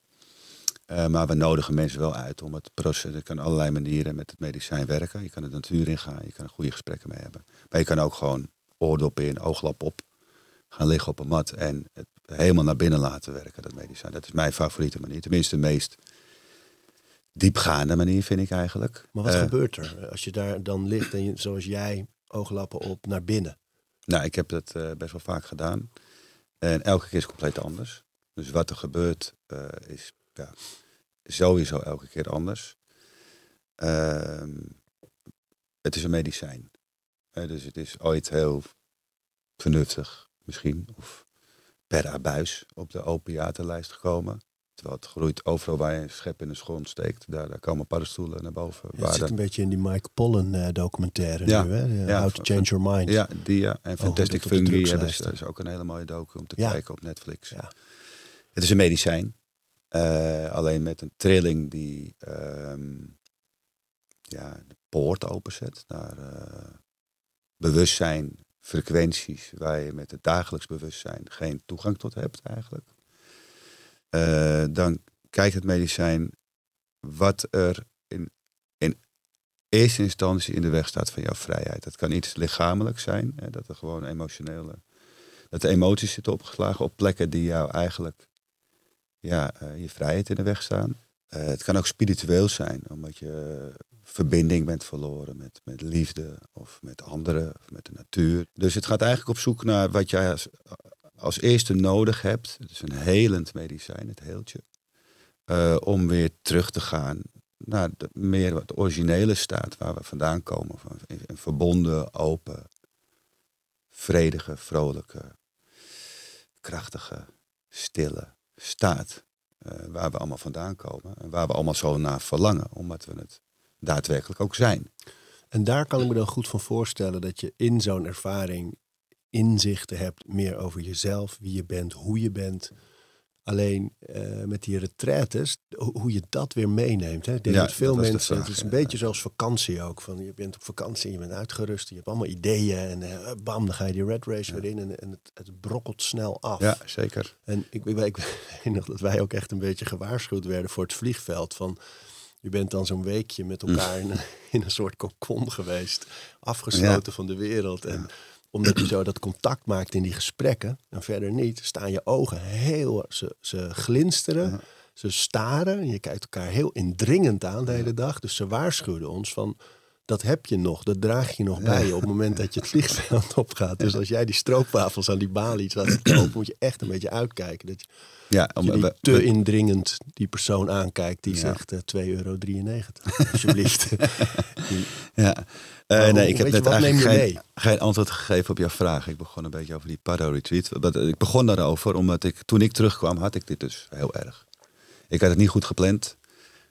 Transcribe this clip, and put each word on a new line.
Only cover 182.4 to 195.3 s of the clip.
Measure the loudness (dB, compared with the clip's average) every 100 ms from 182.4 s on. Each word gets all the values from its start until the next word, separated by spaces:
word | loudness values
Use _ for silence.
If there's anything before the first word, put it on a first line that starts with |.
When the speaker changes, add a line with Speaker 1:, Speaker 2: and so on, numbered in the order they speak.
| -4 -2 -2 -4 -8 -10 -2 2
Speaker 2:
<laughs> | 4
alsjeblieft. | 4 4 6 4 4 2 2 2 2 0 0 -4 -6 -2 -2 -2 -8 -2
Speaker 1:
Ja. | 4 6 4 -4 -16 -20 -8 4
Eh, | 8
Speaker 2:
Maar | 10
Speaker 1:
nee, | 10
Speaker 2:
hoe, | 8
Speaker 1:
ik | 6
heb | 6
Speaker 2:
weet |
je, | 6
Speaker 1:
net |
Speaker 2:
wat | 6 8
neem |
Speaker 1:
eigenlijk | 8 8
Speaker 2:
je | 8
Speaker 1:
geen, | 8 6
Speaker 2:
mee? | 0 -8
Speaker 1:
geen | 2 4 6
antwoord | 4 4 2
gegeven | 0 2 2 2
op | 0
jouw | 0
vraag. | 2 2 2 -2
Ik | -8
begon | -10 -10
een | -8
beetje | -8 -8
over | -10 -8
die | -6
Paro-retreat. | -2 0 2 0 0 0 0 0
Dat, | 2 4
ik | 2 2
begon | 4 6 6
daarover | 4 2 2 2
omdat | 4 4 2
ik, | 0 -4
toen | 2 6
ik | 6
terugkwam, | 4 2 4 0 0
had | -2
ik | -4 -6
dit | -6
dus | -6 -8 -12
heel | -6 -4
erg. | -4 -10 -16 _ -20 _ _ -20 -20 -4
Ik | 4
had | 6